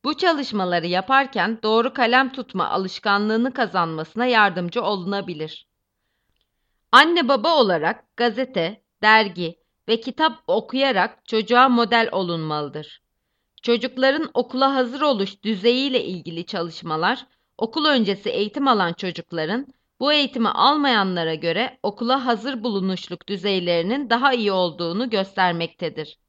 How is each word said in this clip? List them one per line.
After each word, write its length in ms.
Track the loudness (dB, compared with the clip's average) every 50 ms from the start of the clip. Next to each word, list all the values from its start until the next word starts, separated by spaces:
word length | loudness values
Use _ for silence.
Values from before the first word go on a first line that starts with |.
| -2
Bu 120 | -4 -4
çalışmaları 680 | 0 0 0 2 0 -2 -4 -2 -2 -2 0 0 -2 0
yaparken 720 | 0 -2 -2 0 2 2 2 2 0 -2 -2 -2 -2 -2 -4
doğru 300 | -2 0 2 2 2 0
kalem 400 | 0 0 0 2 4 2 2 0
tutma 360 | -4 -10 -12 _ -4 -4 -2 -2
alışkanlığını 840 | -2 -2 -4 -4 -8 -6 -2 0 0 0 0 0 0 0 0 0
kazanmasına 720 | 0 -2 -4 -2 0 -2 -2 -2 -4 -8 -10 -8 _ -2 0
yardımcı 560 | 2 4 4 4 4 2 -2 -6 -4 -4 -4
olunabilir. 840 | -2 -2 -4 -4 -4 -4 -4 -4 -6 -8 -8 -10 -10 -10 -12 -18 _ _ _ _ _ _ _ _ _ _ _ _ _ _ _ _ _ _ _ _ _ _ _ _ _ _
Anne 360 | 6 6 8 8 4 2 2 2
baba 280 | 2 2 2 2 4
olarak 600 | 4 4 4 2 0 0 -2 -2 -4 _ _ _
gazete, 640 | -2 -2 0 0 -2 -6 -4 -2 -2 -2 -2 -4 _ _ _ _ _
dergi 560 | 4 6 6 6 4 2 -2 -6 -6 -6 -8 _ _ _ _ _ _ -2
ve 120 | -2 -2
kitap 320 | -2 -10 -4 0 -2 -2 -2 -4 _
okuyarak 800 | -2 0 0 0 -4 -2 0 0 2 2 2 0 0 -4 _ _
çocuğa 420 | -4 -2 -2 0 2 4 6 6 6
model 400 | 6 2 2 2 2 2 2 2
olunmalıdır. 920 | 0 -2 -2 -2 -4 -4 -4 -4 -4 -4 -4 -6 -8 -12 -14 -14 -20 _ _ _ _ _ _ _ _ _ _ _ _ _
Çocukların 680 | -2 0 0 0 0 -6 -2 2 2 2 2 2 -4 -2 _
okula 400 | -4 -4 -2 0 0 2 2 2
hazır 260 | 0 -2 -2 -2 0
oluş 420 | 0 0 2 0 -2 -6 -6 _
düzeyiyle 640 | -4 -4 -4 2 2 2 2 2 0 0 -2 -2 -2
ilgili 420 | -2 -8 -8 -10 -10 -10 -10 -10
çalışmalar, 800 | -8 -6 -8 -8 -8 -10 -12 -8 -6 -4 -2 0 -2 -2 -2 -8 _ _ _ _ _ _ -6
okul 260 | -6 -4 -4 -2 0
öncesi 460 | 2 2 2 2 0 -2 -4 -4 -6
eğitim 380 | -2 -2 -4 -4 -4 -2 2 2
alan 240 | 2 2 2 -2
çocukların 720 | -2 -4 -6 -8 -8 -8 -12 _ -6 -4 -2 -2 -4 -4 -6 -10 _ _ _ _ _ _
bu 120 | 0 2
eğitimi 360 | 2 2 2 0 -2 0 0 0
almayanlara 840 | 2 4 4 4 4 4 2 2 4 2 2 2 0 -2 -2 -2 -4
göre 440 | -2 -2 -2 0 0 -2 -4 -6 _
okula 440 | -6 -6 -4 -4 0 0 0 0 2
hazır 380 | -2 -2 -2 -2 -6 -6 -4 -4
bulunuşluk 640 | -4 -2 -2 -2 -2 -4 -4 -6 -12 -12 -12 -8 -8
düzeylerinin 840 | -8 -4 -2 0 0 0 0 0 0 0 0 0 -2 -4 0 -2
daha 220 | 0 2 2 2
iyi 200 | 2 2 0 0
olduğunu 580 | 2 0 0 -2 -2 -6 -6 -4 -2 -4 -4 -2
göstermektedir. 1080 | -2 -2 -2 -4 0 0 0 2 2 -2 -4 -6 _ _ -8 -8 -6 -8 -12 -12 -16 _ _